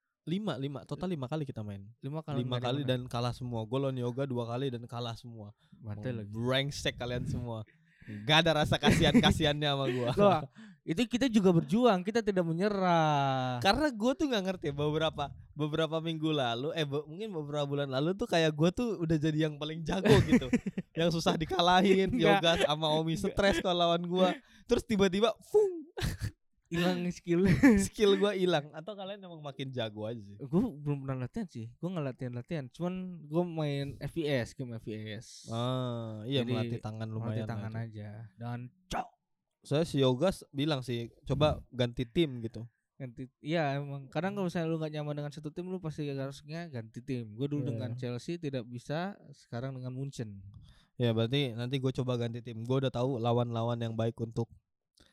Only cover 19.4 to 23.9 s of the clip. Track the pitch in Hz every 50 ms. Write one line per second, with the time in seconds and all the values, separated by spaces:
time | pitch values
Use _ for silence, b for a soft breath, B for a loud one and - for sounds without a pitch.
19.4 | 160 156 147 143 151 151 160 165 160 160 175 190 180 220 214 190 170 160 254 220
20.4 | 131 - 247 - - 196 - 202 - _ _ 160 165 175 160 165 165 185 175 170
21.4 | 156 - - 180 175 180 180 185 190 196 190 190 190 185 - 247 208 208 202 196
22.4 | 170 165 - - 190 147 151 156 160 151 151 156 160 160 165 202 196 190 - -
23.4 | 202 196 202 339 302 190 175 175 170 170